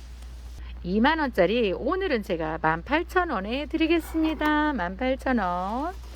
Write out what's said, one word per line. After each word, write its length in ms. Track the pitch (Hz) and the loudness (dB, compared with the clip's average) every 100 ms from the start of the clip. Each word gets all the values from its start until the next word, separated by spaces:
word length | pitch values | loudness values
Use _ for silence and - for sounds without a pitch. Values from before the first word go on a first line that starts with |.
| - - - - - - - - | -14 -14 -14 -14 -14 -14 -12 -10
이만 360 | 175 202 262 320 | -2 4 4 4
원짜리, 540 | 285 220 175 240 208 | 0 4 4 4 2
오늘은 500 | 175 233 370 381 240 | 0 0 0 0 -2
제가 360 | 196 165 156 160 | -2 -2 -2 0
만 200 | 156 165 | 2 0
팔천 460 | - 302 349 370 349 | 0 0 2 0 0
원에 380 | 220 202 262 302 | -2 -2 -4 -4
드리겠습니다. 1040 | 320 320 339 320 320 320 311 302 302 302 | 0 2 2 2 0 0 2 2 2 2
만 240 | 262 175 190 | 0 -4 -2
팔천 420 | 254 262 277 240 | -2 0 2 2
원. 560 | 185 175 190 240 320 381 - | 2 0 -2 -2 -4 -6 -12